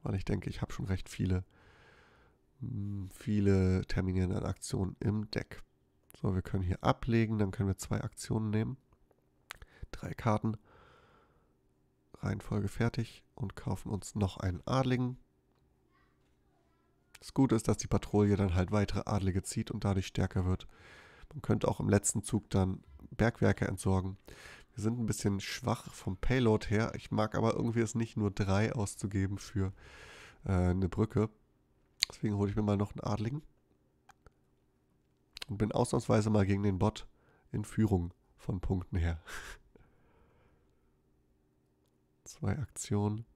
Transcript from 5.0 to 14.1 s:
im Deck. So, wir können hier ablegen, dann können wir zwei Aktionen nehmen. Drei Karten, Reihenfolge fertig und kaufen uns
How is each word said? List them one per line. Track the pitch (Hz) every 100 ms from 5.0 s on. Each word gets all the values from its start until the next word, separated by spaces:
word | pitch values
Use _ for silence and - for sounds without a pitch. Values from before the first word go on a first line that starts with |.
im | - 107 107
Deck. | - - - - _ _ _ _ -
So, | -
wir | 92
können | - 98
hier | 90 90
ablegen, | - 135 - 113 113 110
dann | 101
können | 92 98
wir | 95
zwei | - 107
Aktionen | - - - 113 110
nehmen. | 107 113 131 _ _ _ _ _ _ _ - - - -
Drei | - -
Karten, | - 117 107 113 110 _ - - - _ _ _ _ _ _ _ _ _ _ _ -
Reihenfolge | 95 104 - 107 101
fertig | - 117 - 113 - _
und | - 98 -
kaufen | - 98 -
uns | 101 -